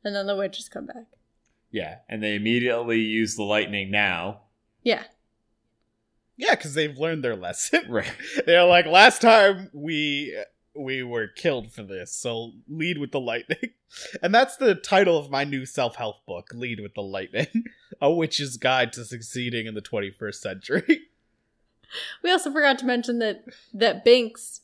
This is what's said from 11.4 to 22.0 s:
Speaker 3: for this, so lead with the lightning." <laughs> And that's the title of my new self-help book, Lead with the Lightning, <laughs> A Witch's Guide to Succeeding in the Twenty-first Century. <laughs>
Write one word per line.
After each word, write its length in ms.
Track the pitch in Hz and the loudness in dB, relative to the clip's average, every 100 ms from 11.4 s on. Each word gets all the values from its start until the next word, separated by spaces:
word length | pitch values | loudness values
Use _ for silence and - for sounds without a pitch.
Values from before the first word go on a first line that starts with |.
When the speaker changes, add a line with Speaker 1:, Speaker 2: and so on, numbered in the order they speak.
| 175 135 110 | -2 -2 -6
Speaker 3:
for 100 | - | -16
this, 300 | 101 95 90 | -12 -12 -10
so 400 | - 123 117 117 - - | -10 -8 -8 -10 -16 -16
lead 300 | 156 165 165 | -6 -4 -4
with 140 | 135 | -4
the 80 | 143 | -6
lightning." 380 | 123 117 - - | -4 -6 -6 -8
<laughs> 600 | 240 _ _ - - - | -8 _ _ -18 -16 -6
And 120 | 175 220 | 2 4
that's 200 | 262 - | 4 2
the 200 | 254 180 | 2 2
title 420 | - 190 190 165 | 2 4 6 4
of 140 | 143 | 0
my 120 | 139 | -4
new 220 | 143 139 127 | -2 -4 -6
self-help 580 | - 120 - 113 101 - | -4 -4 -2 -10 -10 -14
book, 220 | 87 - | -14 -12
Lead 260 | 120 123 113 | -12 -8 -8
with 140 | 104 | -10
the 80 | - | -10
Lightning, 460 | 101 98 95 113 147 226 233 _ | -8 -8 -6 -4 -2 -4 -6 _
<laughs> 220 | _ - | _ 0
A 120 | 143 | 2
Witch's 420 | 170 160 - 139 120 | 2 0 -4 -6 -4
Guide 380 | 127 131 120 | 0 0 0
to 100 | 123 | -4
Succeeding 600 | 113 120 113 127 123 117 113 | -14 -14 -10 -8 -6 -6 -6
in 80 | |
the 80 | 107 | -10
Twenty-first 600 | - 110 101 - 107 - | -8 -6 -6 -8 -12 -10
Century. 600 | - 95 - 147 - 320 | -10 -10 -2 -2 2 0
<laughs> 60 | - _ _ _ _ _ _ _ _ - | 0 _ _ _ _ _ _ _ _ -14